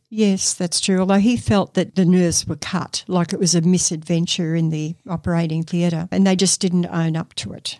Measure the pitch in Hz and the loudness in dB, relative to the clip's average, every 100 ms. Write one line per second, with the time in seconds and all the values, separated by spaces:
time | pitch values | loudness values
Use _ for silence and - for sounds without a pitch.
0 | _ 220 208 190 - - 180 - - 185 | _ 0 2 2 -2 -4 -4 -2 0 2
1 | 185 196 220 240 - 202 - - - 190 | 2 4 4 2 2 2 2 -2 0 2
2 | 180 180 175 - - 151 - - - - | 4 4 4 0 -4 -8 -6 -6 -6 -8
3 | - 180 165 - 175 175 170 180 - 156 | -2 -2 -2 -2 0 2 2 2 0 -4
4 | 156 165 175 - 160 165 160 156 156 - | -2 -2 -2 -2 -2 0 0 -2 -6 -8
5 | - 165 180 170 165 160 165 175 175 160 | -8 -6 -2 -2 0 -2 -2 0 0 -2
6 | 175 185 196 185 190 - 185 175 175 170 | -2 2 4 4 0 0 0 0 0 -2
7 | 165 160 - - - - - | -2 -4 -6 -12 -12 -12 -12